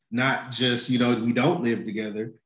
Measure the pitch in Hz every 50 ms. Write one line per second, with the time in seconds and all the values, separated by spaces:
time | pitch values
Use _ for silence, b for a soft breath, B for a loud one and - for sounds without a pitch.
0 | _ _ 110 120 131 135 127 - - 131 120 113 127 127 120 120 - - 127 120
1 | 123 120 120 110 113 120 117 123 123 156 175 - 120 117 113 101 92 107 98 110
2 | 107 107 104 107 110 117 113 _ _